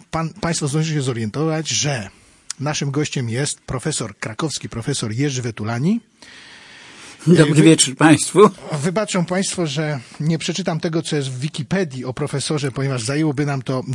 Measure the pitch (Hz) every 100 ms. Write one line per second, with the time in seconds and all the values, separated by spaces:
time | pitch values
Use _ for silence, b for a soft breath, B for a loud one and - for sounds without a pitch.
0 | - 160 165 - 165 165 151 156 160 151
1 | 131 117 110 131 160 156 156 - 147 127
2 | 98 - b b b - 139 151 143 135
3 | 147 147 117 117 147 - - 131 156 143
4 | 110 - 117 110 156 - 117 117 117 139
5 | 117 110 147 127 120 110 107 117 156 226
6 | - _ B B B B B B B B
7 | B B 151 175 151 151 160 160 135 127
8 | 151 147 - 165 214 - - 147 156 180
9 | 208 190 165 180 196 - 165 139 151 143
10 | - B 147 160 - 170 190 160 175 165
11 | 156 151 135 127 151 - 127 185 175 127
12 | 127 123 143 139 - 151 143 139 135 127
13 | 110 143 156 135 143 139 123 131 156